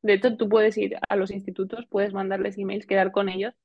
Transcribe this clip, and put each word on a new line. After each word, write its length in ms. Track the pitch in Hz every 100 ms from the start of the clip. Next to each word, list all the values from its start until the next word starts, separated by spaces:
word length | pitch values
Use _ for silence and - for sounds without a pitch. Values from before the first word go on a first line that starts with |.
De 120 | 214
hecho, 220 | 196 247 220
tú 120 | 214
puedes 280 | 220 214 214
ir 180 | 202 - -
a 60 |
los 160 | 202 190
institutos, 560 | 196 196 185 190 226 240
puedes 240 | 202 202
mandarles 460 | 196 190 196 196 202
emails, 280 | 196 196 -
quedar 260 | 196 190
con 160 | 190 202
ellos 260 | 185 208 -